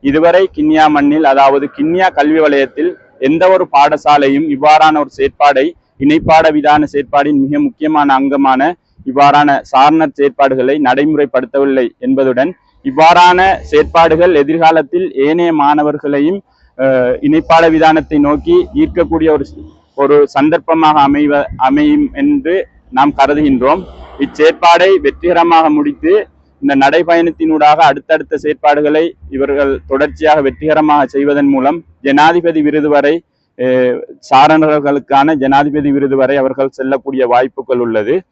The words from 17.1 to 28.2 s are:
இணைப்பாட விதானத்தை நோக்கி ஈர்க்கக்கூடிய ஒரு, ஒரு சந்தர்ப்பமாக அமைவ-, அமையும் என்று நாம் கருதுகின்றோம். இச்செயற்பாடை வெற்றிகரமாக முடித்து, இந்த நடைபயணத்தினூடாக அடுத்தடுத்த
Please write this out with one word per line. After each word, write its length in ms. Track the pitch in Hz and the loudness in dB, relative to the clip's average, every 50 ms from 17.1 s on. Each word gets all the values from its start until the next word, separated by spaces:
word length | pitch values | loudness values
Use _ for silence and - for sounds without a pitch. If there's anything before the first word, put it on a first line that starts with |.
| 127 - | -4 -4
இணைப்பாட 480 | - 143 151 160 151 - 160 165 170 165 | -2 0 0 0 0 2 2 2 4 2
விதானத்தை 500 | 160 160 160 160 160 160 143 - 156 147 | 2 2 2 2 2 0 -2 -2 -2 -2
நோக்கி 360 | 143 147 147 147 120 165 175 180 175 - - | 0 0 -2 -2 -2 0 0 0 0 -2 -2
ஈர்க்கக்கூடிய 560 | 139 160 151 - 175 170 143 160 160 160 160 | -4 -4 -2 -2 -4 -4 -2 -2 -2 0 0
ஒரு, 140 | 151 143 139 - - - - - _ _ _ _ _ | 0 0 -2 -8 -14 -20 -20 -20 _ _ _ _ _
ஒரு 300 | - 139 139 147 147 147 | -4 0 2 2 2 2
சந்தர்ப்பமாக 680 | 135 - 139 139 156 165 165 - - 165 160 160 151 151 151 | 0 0 -2 0 0 0 -2 -2 -2 -2 0 2 2 2 2
அமைவ-, 460 | 143 139 143 143 151 147 143 143 139 - - | 2 2 2 0 0 0 0 -2 -2 -4 -6
அமையும் 500 | - 131 131 135 147 151 147 147 147 147 131 - | -4 -2 0 0 0 0 0 0 0 -2 -4 -4
என்று 420 | 139 139 147 147 143 131 160 175 190 - _ _ _ _ _ | -4 -2 -2 -2 -2 -2 -4 -4 -4 -6 _ _ _ _ _
நாம் 220 | 123 131 139 147 - | -2 0 0 0 0
கருதுகின்றோம். 680 | - 139 135 147 147 151 147 135 123 123 135 156 190 180 - - - - - - - | 0 0 0 0 -2 0 0 0 0 0 0 -2 -2 -4 -14 -20 -20 -20 -20 -10 -10
இச்செயற்பாடை 680 | 139 139 - - 151 160 160 - - 175 170 170 180 190 196 170 | -10 -10 -4 0 0 0 0 2 2 2 4 4 4 2 2 2
வெற்றிகரமாக 680 | 143 139 135 - - 170 175 165 165 170 170 165 160 156 | 0 -4 -6 -4 -4 -2 0 0 0 2 2 2 2 2
முடித்து, 440 | 151 151 147 147 143 _ - 160 190 214 - _ _ _ _ _ _ _ | 0 0 -2 -4 -6 _ -2 0 0 0 -2 _ _ _ _ _ _ _
இந்த 120 | 139 139 143 | -4 -2 0
நடைபயணத்தினூடாக 1040 | 135 135 139 151 165 170 165 170 170 170 170 156 _ 160 160 156 151 147 151 151 156 | 2 0 2 2 0 0 0 0 0 0 -2 -4 _ -4 -4 -2 2 2 2 4 4
அடுத்தடுத்த 580 | 165 147 139 143 - _ 160 160 | 2 0 0 -2 -4 _ -4 -4